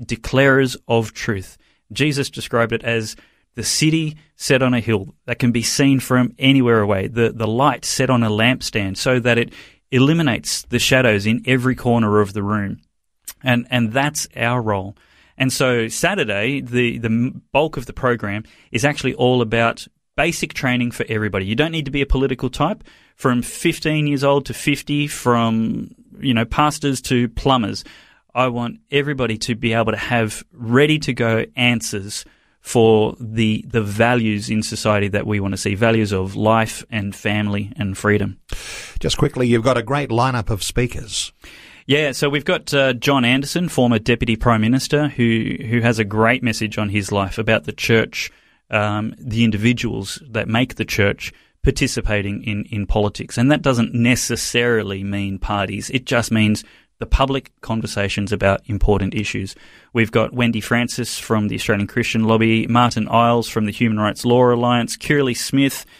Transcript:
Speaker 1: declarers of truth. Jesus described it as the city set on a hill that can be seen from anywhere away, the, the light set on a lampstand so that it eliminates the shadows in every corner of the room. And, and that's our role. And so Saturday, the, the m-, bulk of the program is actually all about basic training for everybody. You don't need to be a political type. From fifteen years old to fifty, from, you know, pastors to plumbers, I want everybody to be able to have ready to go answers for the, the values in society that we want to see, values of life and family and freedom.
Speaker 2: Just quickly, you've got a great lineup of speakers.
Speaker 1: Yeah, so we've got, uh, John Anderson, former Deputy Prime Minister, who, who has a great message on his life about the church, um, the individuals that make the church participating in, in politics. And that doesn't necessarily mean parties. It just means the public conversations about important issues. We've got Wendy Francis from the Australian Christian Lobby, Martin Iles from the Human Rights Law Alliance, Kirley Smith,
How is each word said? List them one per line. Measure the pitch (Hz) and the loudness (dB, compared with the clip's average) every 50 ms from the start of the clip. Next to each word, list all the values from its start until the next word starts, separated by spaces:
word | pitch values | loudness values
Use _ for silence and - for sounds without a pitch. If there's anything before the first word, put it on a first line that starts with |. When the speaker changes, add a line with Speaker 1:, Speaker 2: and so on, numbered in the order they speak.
| 120 | -8
Speaker 1:
declarers | - 117 110 - - - 131 139 139 131 135 135 127 127 - - | -8 -8 -8 -6 -2 2 4 4 6 4 4 2 0 -2 -8 -4
of | - 117 113 110 107 - | 0 0 0 0 -2 -8
truth. | - - - 107 95 92 - - _ _ _ _ _ _ _ | -8 -6 -6 -6 -6 -8 -12 -20 _ _ _ _ _ _ _
Jesus | 104 - 139 151 139 139 135 - | -2 0 0 0 0 -2 -4 -4
described | - - - - - 117 117 107 | -6 -10 -8 -2 0 0 0 0
it | 113 110 - | -2 -4 -4
as | 117 117 113 110 110 - - - _ _ _ _ _ _ | -4 -4 -4 -4 -6 -10 -16 -20 _ _ _ _ _ _
the | 117 107 | -8 -4
city | - - - 156 156 156 160 160 156 151 - _ _ _ | -4 0 2 2 2 2 0 -2 -4 -8 -12 _ _ _
set | _ - - 139 127 | _ 0 2 2 4
on | 131 127 123 | 4 2 2
a | 120 | 0
hill | 101 117 113 98 95 - - _ _ | 0 0 0 0 -2 -6 -14 _ _
that | - 117 - | -8 -4 0
can | 131 120 | 0 2
be | 113 120 110 | 2 2 -2
seen | - - - 143 135 135 131 | -2 0 2 4 4 4 2
from | - - 127 123 123 113 - | 2 2 2 2 2 0 -2
anywhere | - 131 135 135 135 123 120 117 110 | 2 4 4 6 6 6 6 4 4
away, | 104 101 101 95 98 | 4 2 0 0 -2
the, | 110 113 117 117 110 | -4 0 0 0 0
the | - 110 110 | 0 -2 -2
light | 107 110 120 139 147 123 113 - | -2 0 2 2 2 2 0 -6
set | - - - 131 131 | -6 -2 -2 0 2
on | 127 120 117 | 2 2 2
a | 110 | 2
lampstand | 104 104 110 123 131 - - - - 113 98 95 98 | 2 2 2 2 2 0 -4 -6 -6 -4 -4 -4 -6
so | - - 135 127 123 | -2 0 2 2 2
that | 113 123 117 | 2 2 2
it | 117 117 - - - - - _ _ _ _ | 2 0 -2 -6 -18 -20 -20 _ _ _ _
eliminates | - 123 131 143 165 170 160 131 110 - - - - - - - | 2 4 4 4 4 4 2 0 0 -2 -4 -6 -6 -8 -6 -4
the | 120 120 | -2 -2
shadows | - - 135 131 127 117 107 101 101 | 2 2 4 4 4 4 2 2 2
in | 110 113 120 - | 0 0 0 0
every | 123 131 131 120 131 123 | 0 0 2 2 0 -2
corner | - - 123 117 117 113 104 104 104 | 0 0 0 2 2 2 2 2 2
of | 104 98 98 | 2 2 -2
the | 107 98 | -4 -4
room. | 101 107 104 101 98 80 - _ _ _ _ _ _ _ _ _ - - _ - | -2 -2 -2 -2 -6 -8 -10 _ _ _ _ _ _ _ _ _ -20 -20 _ -2
And, | 127 120 120 117 - | 0 0 0 0 0
and | 127 123 117 107 | 0 0 0 2
that's | 110 135 139 151 151 - - - - | 0 0 0 0 -2 -6 -8 -8 -6
our | 127 120 117 123 123 | -4 -2 -2 -2 -2
role. | 113 107 101 95 95 98 - _ _ _ _ _ _ _ _ | -2 -2 -2 -2 -4 -8 -12 _ _ _ _ _ _ _ _
And | - 131 131 | -2 -2 -2
so | - - 139 127 123 117 113 | 0 0 2 2 2 2 0
Saturday, | 117 - - - 170 202 196 139 107 101 101 107 127 143 135 | -2 -2 -2 -2 -2 0 -2 -2 -2 -2 -2 -2 -2 -4 -4
the, | 131 120 120 123 123 120 123 120 | -6 -2 0 0 2 2 0 -2
the | 113 | -2
m-, | 113 113 117 120 185 - - - _ | 0 0 2 0 -2 -4 -10 -14 _
bulk | - 139 156 156 - | 0 0 0 2 -2
of | 143 - | -8 -10
the | - - | -10 -8
program | - - 123 120 113 - 101 101 107 110 - - _ _ _ | -2 0 0 0 0 -2 -6 -6 -8 -10 -12 -20 _ _ _
is | - 113 135 | -4 0 0
actually | 147 147 - - 131 127 | 0 0 0 -2 -4 0
all | - 127 127 127 123 | 2 2 2 4 2
about | 120 110 117 117 117 117 113 - - - _ _ _ _ _ | 2 0 2 2 2 2 0 -4 -12 -20 _ _ _ _ _
basic | - 147 175 160 - 175 156 - | -2 0 0 0 -4 -6 -6 -6
training | - - 127 123 123 120 120 | -4 -2 0 0 0 -2 -2
for | - - 117 - | -4 -6 -4 -4
everybody. | 113 107 110 104 98 98 95 | -2 -2 -2 -2 -2 -2 -2
You | 95 113 | -2 0
don't | 123 151 165 | 0 0 -2
need | 160 160 147 | -2 -4 -6
to | 139 | -4
be | 135 139 | -2 -2
a | 139 | 0
political | - 135 131 135 139 135 - - 123 | 2 2 0 2 0 -2 -4 -4 -6
type. | - - 143 170 220 - - - - _ _ _ _ | -2 -2 -2 -2 -2 -6 -10 -20 -20 _ _ _ _
From | _ - 135 123 123 | _ 0 0 0 0
fifteen | 120 - - - - 127 - - - 156 156 151 147 | -2 -4 -10 -2 -2 -2 -2 0 -2 -2 0 0 0
years | 147 143 131 139 | 0 0 0 2
old | 139 139 143 135 | 2 2 2 0
to | - 120 | -4 -10
fifty, | - - 151 143 - - - 147 147 147 | -4 -2 -2 -2 -2 -4 -4 -2 -2 -2
from, | 143 - - - 123 120 117 117 113 113 110 113 113 113 110 - - - _ - _ - - | -4 -6 -2 0 2 2 2 2 2 0 0 0 -2 -4 -6 -8 -10 -16 _ -20 _ -16 -4
you | - 139 120 | -2 0 0
know, | 113 113 | 0 0
pastors | 113 - - 147 151 147 - - 139 135 - | 0 0 0 2 2 0 -2 -2 -2 -2 -4
to | - - 135 120 123 113 | -2 0 0 0 0 0
plumbers, | - - - 135 131 123 107 98 101 - - - - - - _ _ _ _ _ _ | -4 -2 2 2 2 2 2 -2 -6 -8 -12 -16 -20 -20 -20 _ _ _ _ _ _
I | 123 127 | -2 0
want | 127 120 120 120 117 - - _ _ | 0 0 -4 -4 -6 -8 -12 _ _
everybody | 139 143 139 147 147 131 123 113 110 107 | -2 -2 0 0 -2 -2 -2 -2 -2 -4
to | - - 120 | -4 -4 -4
be | 101 - 113 113 | -2 -2 0 0
able | 117 113 110 | 2 0 0
to | 104 | -2
have | - - - 123 117 113 107 - - - _ - | -4 -4 -2 0 0 0 -2 -4 -10 -14 _ -14
ready | - 120 113 120 131 147 151 156 151 | -10 -8 -2 2 2 4 4 2 0
to | - 151 123 | 0 -4 -2
go | 117 120 113 113 110 - - _ | -2 0 0 0 0 -2 -4 _
answers | 127 123 120 120 113 - - - 101 95 104 - - - - _ _ _ _ _ _ | 0 2 2 2 0 -2 -6 -8 -8 -8 -10 -12 -14 -14 -16 _ _ _ _ _ _
for | _ - - 123 113 113 110 107 107 113 - - | _ 0 2 4 6 6 6 4 4 0 -4 -8
the, | 123 107 110 113 113 110 107 - - | -12 -6 -2 0 0 2 0 -2 -4
the | 131 120 117 | -2 -2 -2
values | 107 101 98 107 113 120 123 123 113 107 104 101 104 117 | -2 -2 0 2 2 2 4 2 2 0 -2 -2 -2 -2
in | 113 110 | -2 -2
society | 107 - 110 - - 110 104 101 101 | -2 -4 -6 -2 0 0 2 2 0
that | 98 101 101 - | 0 -2 -2 -2
we | 104 107 101 | -2 -2 -2
want | 95 95 98 | -2 -2 -4
to | |
see, | 95 - 101 101 | -4 -2 -4 0
values | 95 117 113 113 113 107 98 | 2 2 2 4 2 2 0
of | 101 95 92 95 101 | 0 -2 -2 -4 -4
life | 104 107 107 110 113 110 110 - - - - | 0 2 4 4 4 2 0 -4 -12 -12 -8
and | 117 110 101 101 95 | -6 -4 -4 -6 -8
family | - - 110 104 107 107 104 101 101 101 101 - | -6 -4 -2 -2 0 0 -2 -2 -4 -4 -6 -8
and | - 107 95 98 | -6 -6 -6 -4
freedom. | - - 104 104 101 98 101 101 - _ - - - - - - - - - - - | -2 2 2 2 2 0 -2 -6 -12 _ -10 -10 -10 -10 -12 -14 -14 -14 -10 -8 -4
Speaker 2:
Just | - - - | -2 -2 0
quickly, | - 147 143 - 131 127 | 0 0 0 0 0 2
you've | 120 117 117 113 | 2 2 2 2
got | 135 123 | 2 0
a | 117 | 0
great | 113 104 139 147 143 - | 0 -2 -2 -2 -2 0
lineup | 113 117 127 131 127 120 101 - | 0 0 2 0 0 -2 -2 -2
of | 110 92 | -4 -4
speakers. | - - - 120 127 120 - 80 87 107 - - - - - _ - - - - - - - - _ | -4 -4 -2 -2 -2 -2 -4 -10 -10 -8 -8 -8 -8 -8 -12 _ -20 -20 -20 -20 -20 -20 -20 -16 _
Speaker 1:
Yeah, | - 135 147 156 139 | 0 0 2 2 0
so | 123 - 151 143 | -2 0 0 0
we've | 143 147 - | 0 0 0
got, | - 180 156 - - 143 | 0 -2 -2 -2 0 2
uh, | 143 135 131 127 | 2 2 2 0
John | 117 - 143 139 135 120 | 0 0 2 2 4 4
Anderson, | 120 127 135 - - - 175 180 170 | 4 2 2 0 -2 -2 -2 -2 0
former | - - 123 120 117 | 2 2 4 4 4
Deputy | 107 - - 120 - 127 117 110 | 2 2 2 2 2 2 0 0
Prime | 110 - 120 117 110 | 2 2 2 4 4
Minister, | 107 113 127 135 - - 147 147 151 | 4 2 2 2 2 0 0 0 0
who, | 143 - - 120 117 113 113 110 107 - - - 110 | 0 0 0 2 2 2 0 0 -4 -6 -6 -4 -2
who | 117 117 | 0 2
has | 113 120 117 110 | 2 2 2 2
a | 110 | -2
great | 98 104 107 110 113 127 131 127 | -2 0 2 2 2 2 2 0
message | 120 110 - 113 104 - | -2 -2 -2 -4 -4 -4
on | - 107 101 | -4 -4 -2
his | 101 107 98 - | -2 -2 -2 0
life | 104 101 95 92 - | 0 0 0 -2 -4
about | - 104 110 110 104 - | -4 0 0 0 0 0
the | - - | -6 -8
church, | - - - 117 113 - - - - - - - _ _ _ _ _ _ _ | -4 0 2 4 2 2 0 -4 -10 -10 -10 -12 _ _ _ _ _ _ _
um, | 107 107 104 104 104 107 107 - - | -2 0 0 0 -2 -2 -4 -6 -8
the | - - 127 107 113 117 | -10 -8 -4 0 2 2
individuals | 113 107 101 107 120 123 113 - 107 110 110 98 - - - - 127 | 2 2 2 2 2 2 2 -2 -4 -4 -6 -8 -8 -12 -14 -14 -8
that | 110 110 101 | -6 -6 -4
make | - 110 117 131 127 - | -2 0 0 0 -2 -4
the | - 110 | -8 -6
church | - - - 101 101 - - - - - - _ _ _ _ - | -4 0 0 2 0 0 -2 -8 -14 -14 -18 _ _ _ _ 0
participating | 143 131 - 139 123 - 120 - - 107 104 98 101 101 - - | 0 2 2 -2 -2 -2 -2 -2 -2 -2 -2 -2 -4 -6 -6 -6
in, | 123 104 104 101 | -6 -6 -6 -6
in | - 110 104 98 | -6 -4 -6 -2
politics. | - - 107 104 104 - - - - - | 0 0 0 0 0 -2 -6 -10 -6 0
And | 120 120 139 | 2 4 4
that | 151 135 | 4 2
doesn't | - 139 127 117 113 - - | 2 2 2 2 0 0 0
necessarily | 120 117 120 127 - - - 120 113 - - - 123 120 120 117 110 101 98 98 95 98 | 2 2 2 2 2 0 -4 -4 -4 -4 -2 0 0 2 2 2 0 0 -2 -6 -6 -6
mean | 101 101 101 98 98 98 92 | -6 -4 -4 -4 -6 -6 -6
parties. | - - 107 101 98 95 98 104 - - | -4 -2 -2 -2 -2 -2 -4 -8 -6 -4
It | - 123 - | -4 -4 -2
just | - 131 120 113 - | 0 -2 -2 0 2
means | 113 110 107 107 107 - - - - _ _ _ _ _ | 2 2 4 4 2 0 -4 -12 -20 _ _ _ _ _
the | - | -2
public | - - - 135 135 135 135 - - _ _ | -2 2 2 2 0 0 -4 -6 -10 _ _
conversations | - - 113 113 107 - - 107 101 98 - 107 101 95 | -6 -4 -4 -4 -4 -4 -2 -2 -2 -2 -2 -2 -2 -2
about | 101 92 - 98 98 - - | -2 2 2 2 2 0 -2
important | - 104 95 - - 104 92 95 92 - | -6 -2 0 2 4 4 2 2 0 -2
issues. | 107 104 - - 104 95 95 - - - - - - _ _ - | -4 -4 -4 -6 -6 -8 -8 -12 -18 -20 -20 -20 -20 _ _ 0
We've | 117 113 110 | 0 0 2
got | - 117 110 - - | 2 0 0 0 0
Wendy | 123 120 117 117 110 | 0 0 0 0 -2
Francis | - - 120 117 120 117 - - 117 - - | -2 -2 0 0 0 -2 -4 -6 -6 -6 -8
from | - - - 113 107 104 | -10 -2 0 0 0 2
the | 104 110 | 0 -2
Australian | 113 - - 110 101 101 | -4 -2 0 0 0 -2
Christian | - - 123 113 - - 113 110 | -2 -2 -2 -2 0 0 0 2
Lobby, | 107 113 110 113 113 113 113 113 | 2 4 4 4 4 2 2 2
Martin | - 117 120 123 117 - 113 107 | 2 2 4 4 2 2 -2 -2
Iles | 101 - 117 117 117 120 120 113 | 0 2 2 4 4 2 2 0
from | - - 117 107 | -2 -2 -2 -2
the | 104 | -2
Human | 101 - 120 113 107 107 | 0 0 0 0 2 0
Rights | 107 104 - - - | 0 -2 -2 -2 0
Law | 120 120 127 127 123 | 2 4 6 6 4
Alliance, | 120 117 120 120 120 120 117 - - | 4 2 2 2 2 2 0 -2 -6
Kirley | - - - 151 143 139 127 120 | -10 -2 0 2 2 2 0 -2
Smith, | - - - - 135 139 135 - - - - - | -4 -4 0 2 2 2 2 0 -4 -12 -18 -20